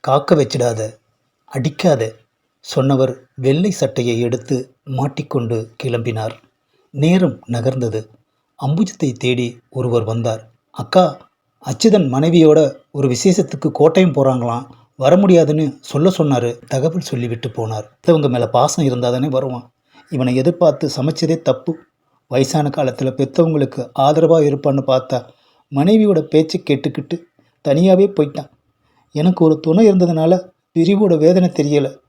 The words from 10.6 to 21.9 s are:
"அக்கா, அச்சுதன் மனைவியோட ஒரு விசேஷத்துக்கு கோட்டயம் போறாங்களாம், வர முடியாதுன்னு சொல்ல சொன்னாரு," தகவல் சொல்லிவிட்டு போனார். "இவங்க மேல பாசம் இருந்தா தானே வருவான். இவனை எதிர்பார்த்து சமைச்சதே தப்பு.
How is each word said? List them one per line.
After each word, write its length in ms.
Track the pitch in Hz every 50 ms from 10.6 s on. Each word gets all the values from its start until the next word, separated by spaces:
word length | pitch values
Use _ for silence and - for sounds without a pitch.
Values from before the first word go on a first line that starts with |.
| _ _
"அக்கா, 600 | _ - - - - 185 180 160 135 - - _ _ _ _ _ _ _ -
அச்சுதன் 480 | - 131 - - 226 202 208 165 135 123
மனைவியோட 640 | 131 147 165 170 175 160 156 151 160 156 135 - - _ _
ஒரு 180 | _ 147 139 135
விசேஷத்துக்கு 600 | 123 113 - 196 180 208 175 139 - 143 - 156
கோட்டயம் 440 | 143 - 147 160 160 - 190 180 139
போறாங்களாம், 540 | 143 139 135 131 127 120 120 117 120 127 - - _ _ _ _
வர 200 | _ 135 135 160
முடியாதுன்னு 600 | 185 202 190 185 170 160 147 151 156 156 143 127 -
சொல்ல 300 | _ - - 143 156 190
சொன்னாரு," 540 | 185 - 160 147 139 123 117 120 117 - -
தகவல் 340 | - - 135 131 165 160 180
சொல்லிவிட்டு 480 | 147 - - 123 120 120 117 117 - 127
போனார். 360 | 110 - 113 110 110 107 107 - _ _ _
"இவங்க 220 | - 170 160 147 139
மேல 200 | 123 123 120 117
பாசம் 360 | - 123 127 151 - - 165
இருந்தா 260 | 135 123 123 120 120
தானே 180 | 123 127 131 156
வருவான். 440 | 131 131 135 135 127 123 123 _ _ _ _ _ _ _ _ _
இவனை 240 | - 135 127 127 123
எதிர்பார்த்து 560 | 127 131 165 170 - 180 160 147 - - 147 143
சமைச்சதே 460 | - 131 151 156 - - 156 165 160 -
தப்பு. 340 | - 127 - - - 160 - - _